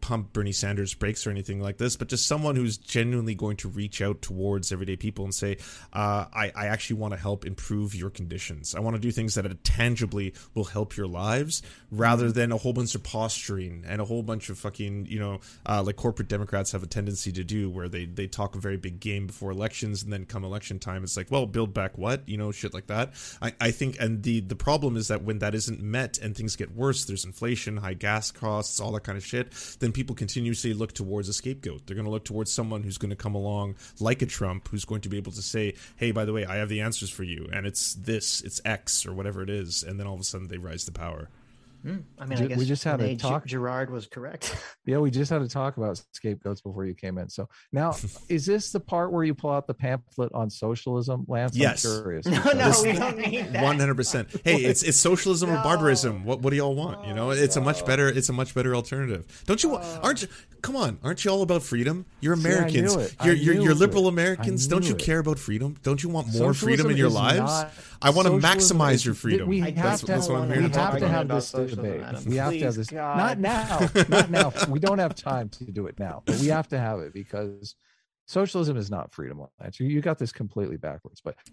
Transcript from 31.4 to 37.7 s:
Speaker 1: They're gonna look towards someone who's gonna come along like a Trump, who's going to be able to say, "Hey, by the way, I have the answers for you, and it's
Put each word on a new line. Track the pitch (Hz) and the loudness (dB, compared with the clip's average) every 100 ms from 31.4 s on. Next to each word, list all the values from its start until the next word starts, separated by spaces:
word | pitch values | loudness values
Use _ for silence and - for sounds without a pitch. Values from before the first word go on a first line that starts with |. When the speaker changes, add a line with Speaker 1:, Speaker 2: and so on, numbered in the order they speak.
| 127 135 139 - - | -6 -8 -8 -10 -10
Speaker 1:
They're | 101 | -8
gonna | 107 | -4
look | 107 - | -6 -6
towards | 107 107 | -6 -4
someone | - 113 110 | -2 -4 -4
who's | 101 95 | -6 -6
gonna | 101 101 | -6 -6
come | 104 101 | -4 -4
along | 101 104 101 95 - - | -2 -4 -4 -8 -14 -4
like | 110 127 | 0 0
a | 127 | 0
Trump, | - 98 92 - | -2 -4 -4 -6
who's | 104 | -8
going | - 110 | -6 -6
to | 101 | -6
be | 101 | -8
able | 98 | -8
to | 101 | -10
say, | 98 110 104 95 - - | -6 -2 -4 -6 -14 -4
"Hey, | 117 | -2
by | 110 107 | 0 0
the | |
way, | 110 95 | -2 -2
I | 98 | -2
have | 104 | -2
the | 107 | -2
answers | 110 113 98 | -2 -4 -6
for | - | -8
you, | 90 78 80 | -8 -8 -6
and | 98 | -6
it's | 101 | -4